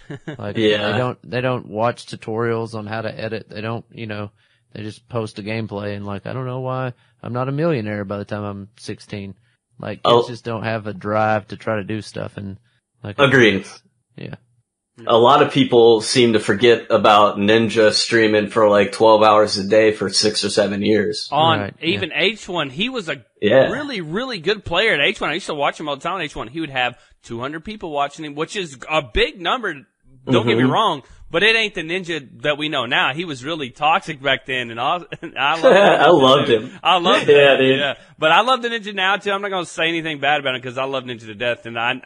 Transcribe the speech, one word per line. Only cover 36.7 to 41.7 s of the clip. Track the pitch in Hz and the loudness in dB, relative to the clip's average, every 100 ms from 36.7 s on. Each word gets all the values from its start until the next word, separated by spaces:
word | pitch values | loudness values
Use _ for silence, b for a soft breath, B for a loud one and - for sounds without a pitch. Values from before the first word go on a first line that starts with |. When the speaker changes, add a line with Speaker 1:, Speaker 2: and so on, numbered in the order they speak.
Speaker 3:
him. | - | -6
Speaker 1:
I | 160 180 | 0 2
loved | 175 202 151 | 2 2 6
Speaker 3:
Yeah, | 143 143 | 6 8
Speaker 1:
him. | 127 | 6
Speaker 3:
dude. | 131 135 | 4 2
Speaker 1:
Yeah, | 143 120 b _ | -2 -6 b _
but | 156 | 2
I | 170 | 4
love | 233 254 | 4 0
the | 240 | -2
Ninja | 233 202 | -6 -8
now | 196 185 196 | -4 -2 -2
too. | 196 | -2
I'm | 196 | -4
not | 202 | -4
gonna | 190 160 | -6 -6
say | - 165 | -4 -2
anything | 165 160 147 | -2 -6 -4
bad | 139 147 | 0 0
about | 139 | -2
him | 127 | -6
'cause | 127 123 | -8 -6
I | |
love | 135 135 | -6 -6
Ninja | 123 117 113 | -8 -12 -14
to | |
death, | 101 123 117 | -6 -4 -4
and | 113 | -8